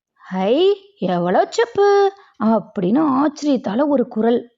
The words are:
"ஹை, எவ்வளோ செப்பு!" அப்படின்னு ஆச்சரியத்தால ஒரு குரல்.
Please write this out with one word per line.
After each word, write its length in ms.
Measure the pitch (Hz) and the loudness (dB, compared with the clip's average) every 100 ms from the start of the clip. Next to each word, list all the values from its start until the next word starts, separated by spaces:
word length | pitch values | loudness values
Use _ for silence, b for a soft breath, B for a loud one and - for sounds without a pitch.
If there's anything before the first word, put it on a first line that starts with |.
| _ | _
"ஹை, 640 | _ - 185 190 269 370 403 - _ | _ -10 -4 0 2 2 0 -6 _
எவ்வளோ 480 | - 175 175 226 359 | -4 -2 0 0 0
செப்பு!" 640 | - 466 - 403 403 392 392 b - | -2 -2 0 2 4 2 -2 b -4
அப்படின்னு 580 | 220 220 - - 180 254 311 | 0 0 -2 -4 -2 0 0
ஆச்சரியத்தால 800 | 262 302 285 294 254 196 214 294 | 0 -2 -2 -2 -2 -2 -2 0
ஒரு 200 | 277 233 | 0 -2
குரல். 420 | 214 226 240 240 | -2 0 0 -4